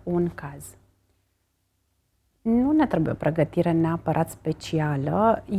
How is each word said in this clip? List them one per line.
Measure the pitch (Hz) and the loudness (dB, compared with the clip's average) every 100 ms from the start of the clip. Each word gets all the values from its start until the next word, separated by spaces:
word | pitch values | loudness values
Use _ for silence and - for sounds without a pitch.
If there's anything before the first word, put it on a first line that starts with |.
un | - 175 175 - | -2 0 0 -4
caz. | 143 143 - - _ _ _ _ _ _ _ _ _ _ _ _ _ _ _ _ | -14 -14 -18 -20 _ _ _ _ _ _ _ _ _ _ _ _ _ _ _ _
Nu | 226 233 269 | 0 2 4
ne | 311 285 | 2 2
trebuie | 175 156 | 0 0
o | - | 0
pregătire | 151 160 147 - 170 | -2 0 0 0 2
neapărat | 165 165 165 160 156 165 | 2 0 0 -2 -2 -2
specială, | - 160 156 - 160 151 143 143 175 220 220 - | -4 -6 -6 -4 -2 -2 -2 -2 2 2 2 -2